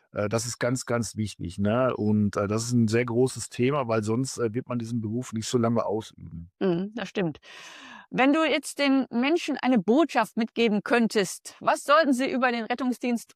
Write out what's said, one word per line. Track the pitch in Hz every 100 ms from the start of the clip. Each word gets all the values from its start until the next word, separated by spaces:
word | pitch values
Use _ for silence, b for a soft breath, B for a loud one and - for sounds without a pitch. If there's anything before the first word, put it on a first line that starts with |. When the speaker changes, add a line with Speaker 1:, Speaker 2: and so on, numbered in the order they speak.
| B
Speaker 1:
äh, | - 104
das | 113 117
ist | -
ganz, | 123 131 -
ganz | 120 110 104
wichtig, | 107 - 87 92
ne? | 101 117 127 -
Und, | 107 107 104 101
äh, | 101
das | 107
ist | 117
ein | 123 110
sehr | 117 123
großes | 117 127 - -
Thema, | - 123 147 120
weil | 113
sonst, | 107 117 135 -
äh, | 117
wird | 113 127
man | 120
diesen | 113 120
Beruf | 107 117 127
nicht | 110 110
so | 123
lange | 113 117 -
ausüben. | 107 - - 90 82 85 -
Speaker 2:
Mhm, | 196 170 196
das | 220 190
stimmt. | - 170 139 B B B B B B B
Wenn | 180 262
du | 311
jetzt | 320 302 - -
den | 285 269 -
Menschen | 233 262 339 - 277
eine | 254 254
Botschaft | 175 254 330 269 214 -
mitgeben | 233 - 233 208
könntest, | - 233 226 226 185 - - -
was | 180 311
sollten | - 294 285
sie | 247 269
über | 262 247
den | 240
Rettungsdienst | 220 247 254 240 247 240 -